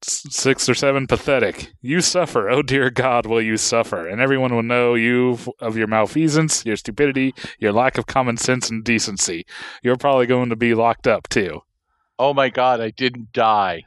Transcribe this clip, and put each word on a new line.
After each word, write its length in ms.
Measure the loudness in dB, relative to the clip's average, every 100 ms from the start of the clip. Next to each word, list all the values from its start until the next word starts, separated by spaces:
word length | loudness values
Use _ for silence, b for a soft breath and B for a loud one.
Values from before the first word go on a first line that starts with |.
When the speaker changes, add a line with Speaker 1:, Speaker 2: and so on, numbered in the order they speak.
| -8
Speaker 1:
s-, 220 | -10 -8
six 400 | -4 0 0 0
or 60 | 0
seven 320 | 2 0 0
pathetic. 640 | -2 2 2 2 -2 -14 _
You 180 | -4 0
suffer. 460 | 0 0 0 0 0
Oh, 140 | 0
dear 300 | 2 2 0
God, 340 | 0 0 0 0
will 160 | 0
you 160 | 0 0
suffer? 500 | 0 0 0 -4 -6
And 140 | -2
everyone 320 | 0 2 0
will 80 | 0
know 320 | 0 2 2
you 400 | 2 2 2 2
f-, 140 | 0 -6 -8
of 160 | -6 -2
your 120 | 0
malfeasance, 760 | 2 0 0 2 2 0 -2
your 120 | -4 -6
stupidity, 580 | -6 -2 0 2 -2 -4 B B
your 140 | 0
lack 260 | 2 0 0
of 80 | -2
common 320 | -2 0 -2
sense 320 | 0 -2 -2
and 140 | -6
decency. 640 | 0 0 -2 -4 -4 -6 -10 B B B
You're 160 | -2 0
probably 300 | 2 2 4
going 220 | 2 0
to 60 | 0
be 200 | 0 2
locked 320 | 2 2 0
up, 200 | 0 0
too. 320 | -2 -2 -6 _ _ _ _ _ _
Speaker 2:
Oh, 160 | 0 2
my 140 | 0
God, 320 | 2 2 2
I 100 | -2
didn't 420 | -2 -4 -4 -8
die. 480 | 0 4 4 2 -2